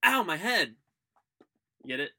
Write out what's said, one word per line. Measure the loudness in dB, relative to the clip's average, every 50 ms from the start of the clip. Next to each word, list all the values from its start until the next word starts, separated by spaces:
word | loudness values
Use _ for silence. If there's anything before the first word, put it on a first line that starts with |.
| 4
Ow, | 4 4 4
my | 0 0 -2
head! | -4 -2 0 0 0 0 0 -4 _ _ _ _ _ _ _ _ _ _ _ _ _ -20 _ _ _ _ _ _ _ _
Get | -10 -8 -6
it? | -6 -8 -8